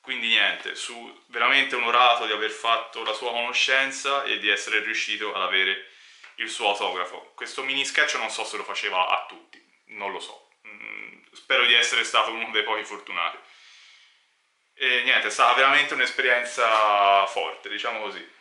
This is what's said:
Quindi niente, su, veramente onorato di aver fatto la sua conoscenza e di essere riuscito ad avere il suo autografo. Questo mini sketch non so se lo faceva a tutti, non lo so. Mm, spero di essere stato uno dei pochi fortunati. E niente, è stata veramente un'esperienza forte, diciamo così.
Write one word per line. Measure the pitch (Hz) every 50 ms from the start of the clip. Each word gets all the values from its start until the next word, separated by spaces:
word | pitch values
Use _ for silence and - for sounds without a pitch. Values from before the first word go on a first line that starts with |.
Quindi | _ 135 127 123 117 117
niente, | 113 107 101 95 90 90 - 95 90
su, | - - - 123 117 117 117 - - _
veramente | _ 120 117 117 127 135 139 135 135 131
onorato | 123 120 117 117 120 123 123 117 117 117
di | 110 104
aver | 104 107 107
fatto | - - - 117 113 113 - - - 120 113
la | 110 107
sua | - 123 123 117
conoscenza | 120 120 120 123 123 - - 135 135 135 135 135 - - 139 139 139 -
e | - - 107
di | 101 104
essere | 101 101 - 113 110 107 104
riuscito | 107 110 107 - 110 107 104 107 104 -
ad | 98 95
avere | 90 95 95 95 95 95 - - - - - - - - - - - -
il | - 117 110
suo | - - 120 101
autografo. | 104 101 104 95 90 90 90 - 107 - - - _
Questo | - 120 117 - - 131
mini | 135 135 139 135
sketch | 131 - - 151 - -
non | 131 117 107
so | - - 110
se | - -
lo | 104 95
faceva | - 101 - - 104 95 92 87 -
a | - - -
tutti, | - - - - _ - - _ _ _ _ _
non | _ 107 104 101 98 95
lo | 82
so. | - - - - _ _ _ _ _ 107
Mm, | 104 104 - 107 104 104 104 110 - - _ _ _
spero | - - _ 135 127 120
di | 120 117
essere | 117 117 - 131 120 113
stato | - - 117 110 113
uno | 113 113 113 113 110
dei | 107 104
pochi | 113 107 107 104
fortunati. | 104 104 101 - - - 90 85 85 - - - - - - - - - - - - - _ _ _ _ _ _ _ _ _ _ _ _ _ _ _ _
E | _ 139 127 127 123 123
niente, | 131 127 110 107
è | 107
stata | - - 127 120 123
veramente | 127 135 135 143 147 147 143 156
un'esperienza | 135 127 120 - - 135 127 123 123 120 120 - - 120 113 113 107 107 104 104 101 101 98 98 98 98
forte, | 95 - 98 82 80 - - - -
diciamo | 104 104 104 120 117 110 107
così. | 101 95 113 - - - _